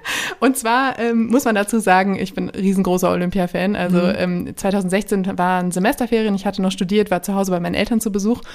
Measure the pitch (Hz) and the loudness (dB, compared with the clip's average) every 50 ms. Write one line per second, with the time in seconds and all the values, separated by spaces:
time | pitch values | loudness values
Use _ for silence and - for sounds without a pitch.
0 | - - - - - - 381 - - 269 262 - - 226 233 254 269 262 - - | -4 -6 -6 -6 -6 -6 -4 0 0 2 2 0 0 0 2 2 2 0 -2 -2
1 | 220 233 233 226 226 226 220 254 269 247 214 202 202 - - 226 202 196 185 185 | -2 0 0 0 2 2 2 2 2 2 2 0 0 0 0 0 4 4 4 4
2 | 190 202 190 185 - 190 - - 185 180 - - 185 190 196 190 190 190 180 185 | 4 2 0 -2 -4 -6 -6 -6 -6 -6 -4 -2 0 0 2 2 2 2 2 2
3 | 185 175 180 180 180 180 180 202 175 175 - 175 180 190 208 - 180 180 180 175 | 2 2 2 2 0 -2 0 -2 -2 -2 -2 -2 -2 0 0 0 0 2 2 2
4 | 180 185 - - 180 180 180 175 - - - - - 196 190 202 190 180 175 202 | 2 2 0 0 -2 -2 -2 -2 -4 -6 -6 -4 -2 0 0 0 0 0 0 -2
5 | 220 - 208 196 185 196 190 185 180 180 185 180 180 180 175 185 185 226 285 - | -2 0 -2 -2 0 -2 -2 0 0 0 0 0 0 -2 0 0 0 0 0 0
6 | 254 220 240 226 220 214 196 196 - 208 190 - 190 190 190 190 202 175 202 214 | -2 0 0 0 2 0 0 -2 -2 -4 -2 -2 -2 -2 0 -2 -2 0 2 2
7 | 208 196 185 180 175 - 196 196 196 190 180 175 175 170 180 - 196 - 233 220 | 2 2 0 -2 -2 -2 -2 -2 0 0 0 -2 -2 -2 -2 -2 0 0 0 0
8 | - 226 196 202 190 214 240 - - - - | 0 0 -2 0 0 0 -2 -2 -4 -12 -16